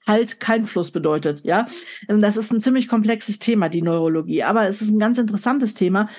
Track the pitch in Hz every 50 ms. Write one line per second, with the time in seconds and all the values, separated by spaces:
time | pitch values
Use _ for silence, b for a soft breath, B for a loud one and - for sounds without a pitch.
0 | _ - 214 220 233 220 - - - - 226 226 220 214 - 185 170 170 - 175
1 | 147 156 151 151 151 156 147 147 - - 170 208 240 240 B B B B B B
2 | B - 208 214 208 202 208 220 214 - 233 220 214 262 254 262 247 - 240 220
3 | 208 220 233 220 - - 208 - - 233 233 208 180 160 165 170 165 170 165 165
4 | 165 165 160 160 156 170 160 151 110 135 202 226 214 190 202 - 220 214 214 214
5 | 208 226 240 247 240 214 208 196 - 247 269 294 262 214 - - 196 180 190 196
6 | 214 208 B